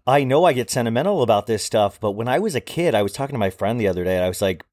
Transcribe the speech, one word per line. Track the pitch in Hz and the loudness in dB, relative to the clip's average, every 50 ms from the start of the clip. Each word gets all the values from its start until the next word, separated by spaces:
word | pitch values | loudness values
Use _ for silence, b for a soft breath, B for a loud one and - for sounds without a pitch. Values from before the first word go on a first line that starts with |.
| b | b
I | - 131 147 139 | 2 2 2 2
know | 127 131 147 180 | 4 2 4 4
I | 175 143 | 4 2
get | 123 117 - | 2 -2 -2
sentimental | - 135 117 117 113 120 151 196 208 175 127 | -2 -2 -2 0 0 0 0 0 0 0 2
about | 110 110 104 101 - | 4 2 2 2 0
this | 113 101 - | -2 -2 -2
stuff, | - - 110 104 101 - - | -2 0 2 2 2 0 -2
but | - 107 | -4 -4
when | 101 101 117 120 | -4 -4 -4 -2
I | 127 160 | 0 0
was | 202 226 156 | 0 -2 -4
a | 123 | -6
kid, | - - - 165 170 170 117 | -8 -6 -4 -2 0 2 2
I | 104 | 2
was | 104 101 - | 0 0 -2
talking | - 139 139 139 | -6 -8 -6 -4
to | 120 | -2
my | 104 95 | -2 -2
friend | 92 - 98 101 117 123 | -2 -2 -4 -2 -2 0
the | 110 98 | 0 0
other | 90 90 90 | 0 0 -2
day, | 90 92 | -2 0
and | 92 90 | 0 0
I | 92 | -2
was | 90 - 104 | -2 0 -2
like, | 95 92 80 - _ | -2 -2 -2 -8 _